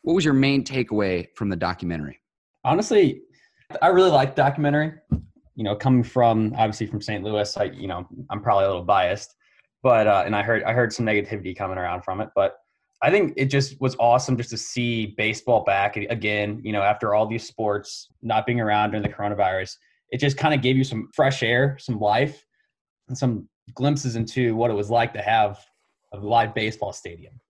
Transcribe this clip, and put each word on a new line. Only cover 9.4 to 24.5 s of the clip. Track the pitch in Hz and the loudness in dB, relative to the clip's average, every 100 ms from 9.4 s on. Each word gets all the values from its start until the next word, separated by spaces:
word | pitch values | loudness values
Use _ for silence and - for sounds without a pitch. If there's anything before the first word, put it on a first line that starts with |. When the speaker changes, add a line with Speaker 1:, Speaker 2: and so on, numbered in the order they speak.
| _ _ _ _ | _ _ _ _
Speaker 2:
but, | 131 117 107 | 2 4 6
uh, | 98 90 | 4 2
and | 104 | -2
I | |
heard, | 104 110 | 0 0
I | - | 0
heard | 123 117 | 0 0
some | - 110 | 0 0
negativity | 104 101 107 92 | 0 -2 -8 -8
coming | 90 95 92 | -8 -8 -6
around | 90 90 | -6 -6
from | - 92 | -6 -6
it, | - | -4
but | - 196 - _ _ _ _ | 0 0 -2 _ _ _ _
I | 131 | 2
think | 196 160 - | 2 2 -2
it | 135 | 0
just | 139 135 - | 0 -2 -2
was | 131 - | -4 2
awesome | 120 123 135 123 | 4 4 2 -4
just | 120 | -4
to | 113 | -10
see | - 123 120 117 107 104 | -8 -4 -2 -2 -6 -2
baseball | 110 110 - 113 101 | -2 -2 2 2 2
back | 98 101 107 | 2 0 -2
a-, | 101 | -6
again, | 117 107 104 104 107 | -4 -2 -2 -2 -6
you | 107 | -4
know, | 104 | 0
after | 98 107 110 | 2 2 2
all | 104 110 | 2 0
these | 113 - | -4 -8
sports | - 107 104 - - - _ | -4 -2 -2 -6 -18 -18 _
not | 113 110 107 | -2 -2 0
being | 120 | -2
around | 107 104 107 | 2 2 0
during | 107 | -2
the | 104 | -6
coronavirus, | - 104 101 95 95 95 - _ _ _ | -4 -6 0 0 0 -6 -14 _ _ _
it | 131 | -2
just | 139 139 | -2 0
kinda | 151 147 | 0 2
gave | 123 131 | 2 2
you | 131 | 0
some | 110 - | -4 -8
fresh | - 135 135 | 0 0 2
air, | 113 120 143 139 | 0 2 2 -2
some | - 110 | -6 -2
life, | 104 110 143 147 _ _ _ _ _ _ _ | 2 2 0 -4 _ _ _ _ _ _ _
and | 131 | -4
some | 127 107 - _ - | -2 -2 -8 _ -20
glimpses | - 139 147 135 113 | -4 -2 0 -4 -4
into | 110 127 120 | -4 0 0